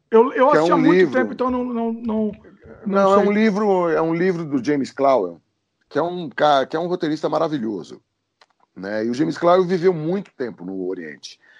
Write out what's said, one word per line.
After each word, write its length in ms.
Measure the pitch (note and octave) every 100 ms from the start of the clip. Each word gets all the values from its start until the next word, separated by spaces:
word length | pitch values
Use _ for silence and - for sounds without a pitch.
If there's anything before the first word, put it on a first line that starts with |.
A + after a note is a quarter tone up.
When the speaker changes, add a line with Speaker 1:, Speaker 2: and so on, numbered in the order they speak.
| _
Speaker 1:
Eu, 220 | A3 C4
eu 160 | C#4+ C4
Speaker 2:
Que 40 | D3+
é 40 |
Speaker 1:
assisti 120 | E3
há 40 | -
Speaker 2:
um 40 |
Speaker 1:
muito 180 | C4 F4+
Speaker 2:
livro. 140 | E4+ B3+
Speaker 1:
tempo, 140 | B3
então 180 | - B3+
não, 140 | B3+ B3
não, 260 | A#3 A#3
não 380 | A3+ A#3 A3 G#3+ - - - - - G3+
não 180 | G3
Speaker 2:
Não, 100 | G3 G3
é 40 |
Speaker 1:
sei. 80 | G3
Speaker 2:
um 20 |
livro, 580 | G#3 A3 G3 G#3+ F#3 E3+
é 120 | D#3
um 120 | E3
livro 320 | E3+ F#3 E3+ D#3+
do 180 | C#3
James 280 | A#2 D3 A#2+
Clavell, 500 | - C#3 B2+ F2+ E2+ _ _ _ _ _
que 80 | C#3+
é 20 |
um 280 | E3+ F3+ D#3
ca-, 360 | - D3 C#3 B2+
que 100 | D#3
é 40 |
um 80 | F3
roteirista 400 | F3+ D#3+ D3+ D#3+
maravilhoso, 720 | D3+ D#3+ D3+ A2 G2 D2 - _ _ _ _ _ _ _ F2
né? 300 | F#2+ G#2+ A2+
E 40 |
o 40 |
James 240 | B2 D#3+ D3
Clavell 280 | E3+ F#3 F3
viveu 280 | F#3 F#3
muito 380 | E3+ D#3 G3 F#3+ -
tempo 280 | A#2+ F2 F2+
no 220 | F#2+ F#2
Oriente. 520 | F#2 D#2+ C2+ - - _